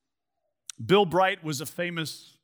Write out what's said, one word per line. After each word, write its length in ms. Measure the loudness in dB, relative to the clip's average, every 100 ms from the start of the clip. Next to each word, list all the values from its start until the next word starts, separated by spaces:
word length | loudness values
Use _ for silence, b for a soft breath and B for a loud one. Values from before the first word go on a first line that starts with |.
| _ _ _ _ _ _ -20 -12
it. 80 | 2
Bill 180 | 4 4
Bright 380 | 4 2 0
was 160 | -6 -6
a 60 | -8
famous 720 | -6 -6 -4 -6 -10 -18 _